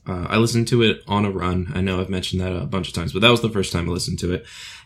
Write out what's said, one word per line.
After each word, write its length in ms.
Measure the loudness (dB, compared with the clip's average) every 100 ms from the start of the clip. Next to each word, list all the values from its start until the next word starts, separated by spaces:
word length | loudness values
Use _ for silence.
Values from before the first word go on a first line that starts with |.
| -8
uh, 200 | -6 0
I 60 | 2
listened 300 | 4 2 2
to 140 | 4
it 200 | 4 2 0
on 180 | 0
a 60 | 2
run. 400 | 0 0 0 -2
I 60 | -2
know 200 | 0 0
I've 80 | -2
mentioned 300 | -4 -2 -2
that 140 | -2 -4
a 100 | -4
bunch 220 | -4 -4
of 60 |
times, 180 | -4 -4
but 80 | 2
that 80 | 4
was 120 | 6
the 80 | 2
first 220 | -2 -2
time 160 | -2 -2
I 40 |
listened 260 | -2 -4 -4
to 120 | -2
it. 140 | -4 -6 -16 -18 -16